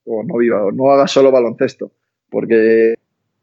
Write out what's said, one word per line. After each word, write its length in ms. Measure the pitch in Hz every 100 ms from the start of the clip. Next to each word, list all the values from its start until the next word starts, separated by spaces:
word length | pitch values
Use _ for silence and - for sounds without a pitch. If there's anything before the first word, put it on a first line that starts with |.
o 180 | - 110
no 140 | 110 117
viva, 280 | 120 104 101
o 60 |
no 180 | 117 135
hagas 200 | 139 139
solo 200 | 139 135
baloncesto, 640 | 127 117 - 131 - 92 _ _ _ _
porque, 640 | 110 107 113 110 113 113 113 _ _ _ _